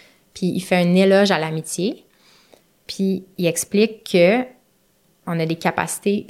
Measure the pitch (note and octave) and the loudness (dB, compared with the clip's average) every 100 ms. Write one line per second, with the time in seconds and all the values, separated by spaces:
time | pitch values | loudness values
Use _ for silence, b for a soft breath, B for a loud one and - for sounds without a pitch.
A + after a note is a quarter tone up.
0 | B B B - F3+ - F3+ F3+ F3 F3+ | B B B -6 -4 -4 -2 0 2 4
1 | G3 G3 G3+ E3 D#3+ D#3+ D#3+ - F#3 - | 4 4 4 0 -2 -6 -8 -6 -6 -6
2 | _ b b b b b b _ - - | _ b b b b b b _ -14 -4
3 | F#3+ F#3+ - - F3 E3 - G3+ G#3+ A3 | -4 -4 -8 -4 -2 -2 -2 0 0 -2
4 | - F#3 F3 A#3 B3+ - _ _ _ _ | -2 4 4 4 -2 -10 _ _ _ _
5 | _ _ - E3+ D#3+ E3 F3+ E3+ E3 - | _ _ -6 -4 -2 -2 -4 -2 -4 -4
6 | G3+ G#3 | -2 -2